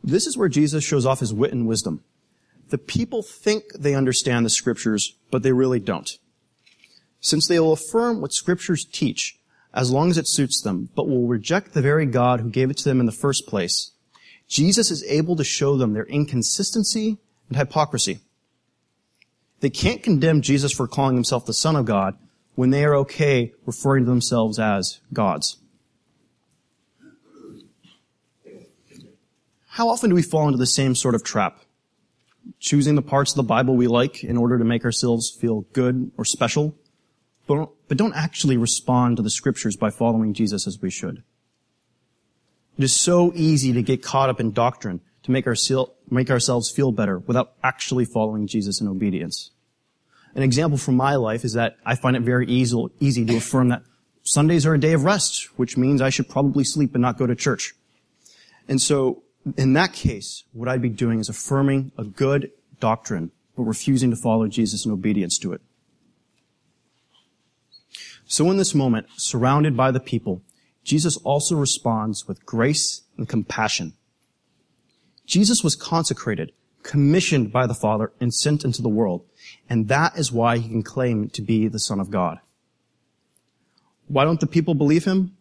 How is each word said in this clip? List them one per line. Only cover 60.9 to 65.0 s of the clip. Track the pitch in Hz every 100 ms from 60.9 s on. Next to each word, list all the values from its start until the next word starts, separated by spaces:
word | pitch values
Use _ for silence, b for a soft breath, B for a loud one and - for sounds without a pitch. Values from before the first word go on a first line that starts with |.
| 104 120 113
is | 107
affirming | 107 - 139 139 135 135 -
a |
good | 104 - 135 139 - _ _ -
doctrine, | 113 113 - 98 82 _ _ -
but |
refusing | 113 110 - 131 127
to | 113
follow | 120 113 110
Jesus | 104 107 101
in | 113
obedience | 101